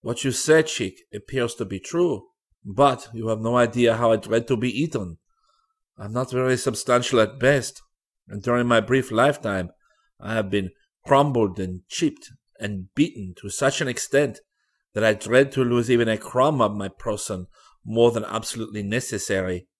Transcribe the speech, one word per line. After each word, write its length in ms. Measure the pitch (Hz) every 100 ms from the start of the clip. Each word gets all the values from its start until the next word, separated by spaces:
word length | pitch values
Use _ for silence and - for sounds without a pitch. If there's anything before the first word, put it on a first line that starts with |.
What 240 | - 117
you 80 | 135
say, 300 | 117 - 156
Chick, 400 | 160 - 95 - _
appears 420 | 104 - 131 120 -
to 80 |
be 140 | 101 95
true, 520 | - 165 175 113 - _ _ _
but 440 | 101 98 139 127 -
you 160 | 113 113
have 120 | 110
no 160 | 113 123
idea 400 | 120 120 117 113
how 160 | 117
I 40 | 110
dread 320 | 110 113 120
to 80 | 117
be 140 | 127
eaten. 480 | 104 160 120 92 82 _ _ _ _ _ _ _ _
I'm 160 | 101
not 180 | 113 127
very 260 | 127 127 127
substantial 640 | - 117 - 123 120 123
at 180 | 107 139
best, 420 | 123 143 113 - _ _ _ _ _
and 160 | 101
during 240 | 101 120 120
my 140 | 117
brief 300 | 104 131 127
lifetime 600 | 113 135 139 113 98 87 _ _ _ _ _
I 160 | 104
have 160 | 113 101
been 200 | 101 95 _ _ _
crumbled 560 | - 139 147 127 107 90
and 260 | 92 90 _
chipped 440 | - 156 - - - _ _
and 340 | 104 101 95
beaten 400 | - 151 - 95 87
to 140 | 101
such 300 | - 139 -
an 80 | 131
extent 520 | 120 - 135 143 104 _ _ _ _ _
that 120 | -
I 100 | 110
dread 380 | 101 104 123 139
to 120 | 135
lose 260 | 123 120 117
even 180 | 120 113
a 100 | 110
crumb 420 | - 123 135 147
of 140 | 110
my 140 | 104 98
person 580 | - - 104 - 95 90 _ _ _
more 260 | 113 110 120
than 140 | 117
absolutely 580 | 107 113 113 - 110 107
necessary. 840 | 101 113 127 104 - 98 92 90 -